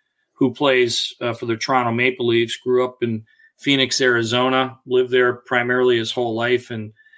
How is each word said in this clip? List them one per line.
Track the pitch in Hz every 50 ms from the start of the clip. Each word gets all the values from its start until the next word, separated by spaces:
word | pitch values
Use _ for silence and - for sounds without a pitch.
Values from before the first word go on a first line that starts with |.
| _ _ _ _ _ _ _
who | - 143 123 113
plays, | - 147 139 131 127 123 117 113 - - - - - 123
uh, | 120 113
for | - 131
the | 117 113
Toronto | 110 - - 135 127 123 117 113
Maple | 120 123 131 127 - 123
Leafs, | 117 117 117 117 113 -
grew | - - 127 123 123 123
up | 123 - - 123
in | 117 113 110 110 _ _ _ _ _ _ -
Phoenix, | - 139 139 135 131 120 - -
Arizona, | 131 127 120 117 113 110 120 123 127 131 131 131 131 127 120 - -
lived | 127 123 127 127 123
there | 123 127 123 123 123
primarily | 123 - - 131 120 120 123 123 127 127 123 120
his | 117 113 113
whole | - - 123 117 113
life, | 113 120 120 127 120 - -
and, | 120 110 107 107 - _ _ _ _